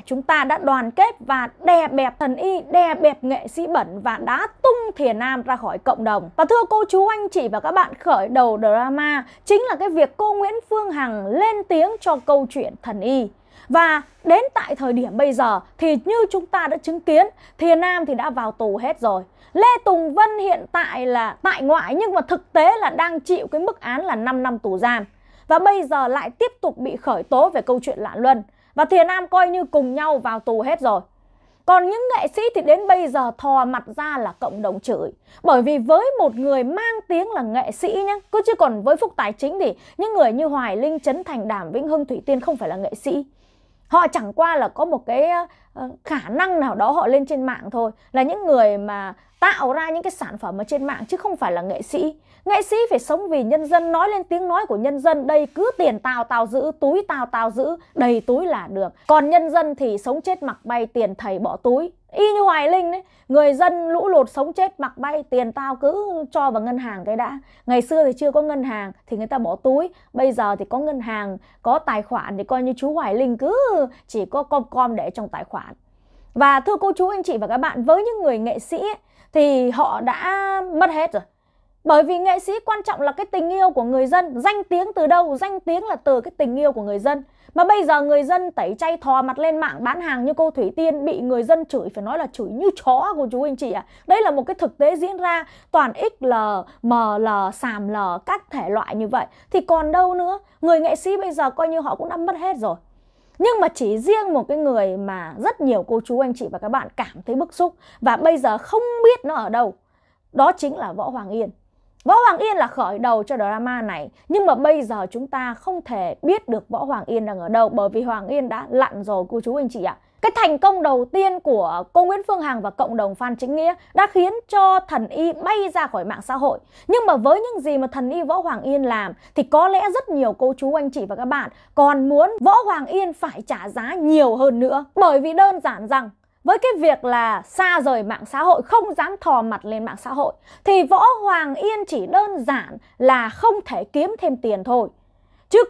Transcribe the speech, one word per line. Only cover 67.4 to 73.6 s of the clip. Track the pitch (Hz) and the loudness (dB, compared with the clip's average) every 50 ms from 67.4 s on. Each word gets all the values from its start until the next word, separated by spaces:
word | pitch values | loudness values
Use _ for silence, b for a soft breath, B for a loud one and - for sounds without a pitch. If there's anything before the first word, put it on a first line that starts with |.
| b b b b b | b b b b b
Ngày | 240 247 247 | 0 0 0
xưa | 240 - 320 320 302 | 0 2 2 2 2
thì | 269 | 2
chưa | 247 254 294 285 | 0 0 0 0
có | 269 302 | 2 2
ngân | 302 302 294 277 | 0 0 -2 -4
hàng | 254 262 220 214 202 196 190 _ _ | -4 -4 -6 -8 -8 -10 -14 _ _
thì | - 233 | -10 -8
người | 202 220 | -8 -6
ta | 220 277 262 | -4 -4 -4
bỏ | 226 - 185 | -4 -4 -4
túi, | 202 - 262 262 285 339 359 b b b b | -2 0 2 2 2 0 -2 b b b b
bây | - 240 262 269 | -2 0 0 0
giờ | 233 247 220 208 202 | 0 0 -2 -2 -2
thì | 196 196 | -4 -6
có | - 240 254 | -6 -6 -4
ngân | 294 302 294 254 | -4 -4 -6 -6
hàng, | 226 226 220 214 202 202 190 196 b b b b | -6 -8 -8 -6 -8 -8 -10 -12 b b b b
có | - 226 254 320 | -2 0 0 0
tài | - - 226 214 | 0 -2 -4 -4
khoản | 214 - 254 208 - - 202 190 | -4 -6 -6 -8 -6 -8 -8 -8
thì | 202 | -6
coi | 202 262 254 | -4 -4 -2
như | 254 254 254 | -2 -4 -4
chú | 254 269 285 | -4 -4 -4
Hoài | 302 - 262 214 202 | -2 -2 -2 -2 0
Linh | 240 269 247 240 | 0 0 0 -2
cứ | 226 269 311 427 523 | -2 -2 0 0 0